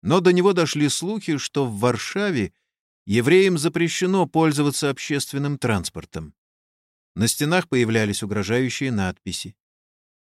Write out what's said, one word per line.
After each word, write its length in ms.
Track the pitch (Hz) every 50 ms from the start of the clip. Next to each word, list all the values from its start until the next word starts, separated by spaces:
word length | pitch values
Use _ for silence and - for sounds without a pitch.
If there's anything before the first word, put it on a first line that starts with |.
| -
Но 160 | 92 143 190
до 140 | 175 185 180
него 200 | 180 180 202 190
дошли 360 | 180 165 139 - 147 147 143
слухи, 480 | - - 160 180 214 220 - - 160 135
что 280 | - - _ 147 139
в 140 | 123 110 98
Варшаве 720 | 110 123 120 113 - - - 190 208 202 175 127 101 87 _ _ _ _ _ _ _ _ _ _ _
евреям 520 | - 98 117 117 131 170 185 196 190 185 156
запрещено 680 | 139 165 - 165 170 165 - - 185 180 190 196 175 135
пользоваться 640 | _ 160 160 160 147 139 147 147 135 - - 143
общественным 680 | 135 - - - 151 143 - - - 139 143 143 147 131
транспортом. 800 | - 123 110 98 85 - _ 85 - - - 82 80 76 _ _ _ _ _ _ _ _ _ _ _ _ _ _ _ _ _
На 120 | 85 104 117
стенах 400 | - - 151 147 170 185 165 _
появлялись 520 | - 127 120 110 113 113 107 104 101 -
угрожающие 720 | - 101 101 104 98 95 113 123 135 123 120 - 143 135
надписи. 640 | 123 104 95 92 90 _ _ 98 90 - - 92 - _ _ _ _ _ _ _ _ _ _ _ _ _